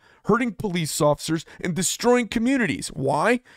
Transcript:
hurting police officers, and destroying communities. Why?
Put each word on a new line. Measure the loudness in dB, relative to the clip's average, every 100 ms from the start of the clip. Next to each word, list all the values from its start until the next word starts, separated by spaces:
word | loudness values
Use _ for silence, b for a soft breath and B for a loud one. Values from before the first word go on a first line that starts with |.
| b b
hurting | 0 2 0
police | -4 -4 -4 -4 0
officers, | 2 2 -2 -4 -6 B
and | -6
destroying | -2 -2 0 2 2 2
communities. | -2 0 2 0 -2 -6
Why? | -6 -2 0 2 0 -2